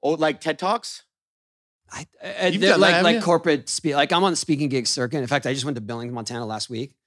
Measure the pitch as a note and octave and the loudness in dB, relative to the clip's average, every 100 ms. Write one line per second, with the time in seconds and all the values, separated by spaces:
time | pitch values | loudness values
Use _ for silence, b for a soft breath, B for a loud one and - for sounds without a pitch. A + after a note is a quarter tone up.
0 | C#3 D#3+ D#3 B2+ D#3+ D3+ F#3 A3+ - - | -2 0 0 -2 -4 -2 -2 -2 -4 -16
1 | - _ _ _ _ _ _ _ _ - | -20 _ _ _ _ _ _ _ _ -18
2 | - _ F3+ - F#3 F3+ F#3+ F#3 F#3+ E3+ | -18 _ -12 -2 0 2 4 6 6 6
3 | F3+ A3+ E3+ E3 E3+ D3 - - E3 C#3+ | 4 4 2 2 2 0 -2 -6 -2 0
4 | D3 F3 F#3+ D#3+ - C#3+ D3 C3 A2+ - | 2 4 2 2 0 0 0 -2 -2 -2
5 | B2 D3 B2+ C#3 B2 C3+ C3+ B2+ G#2+ A#2 | -2 -2 -2 -2 -2 -4 -4 -6 -6 -8
6 | A#2+ A#2+ G#2+ A#2+ A2+ G#2+ - A#2 C#3 _ | -8 -8 -8 -8 -6 -8 -8 -8 -10 _